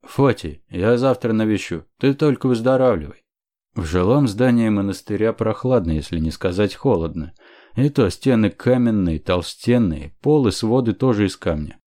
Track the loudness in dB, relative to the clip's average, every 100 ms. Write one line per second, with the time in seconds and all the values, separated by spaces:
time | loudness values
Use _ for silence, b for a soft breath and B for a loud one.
0 | -8 0 2 0 -8 -14 _ -2 0 2
1 | 2 0 -2 0 0 -2 -4 -10 -12 _
2 | -2 2 0 0 0 0 2 2 2 0
3 | -6 -16 _ _ _ _ _ -8 -2 0
4 | 2 4 2 2 2 2 2 0 -2 -6
5 | -8 -2 -2 0 -4 -2 0 0 0 -4
6 | -4 -4 -4 -4 -4 0 -2 0 0 0
7 | -2 -6 -10 -14 b b b -2 0 2
8 | 0 0 0 2 2 0 0 2 2 2
9 | 0 -2 -2 -2 -2 -6 0 2 2 -2
10 | -10 -6 0 2 2 -2 0 0 0 0
11 | 0 2 0 -2 -4 -4 -6 -14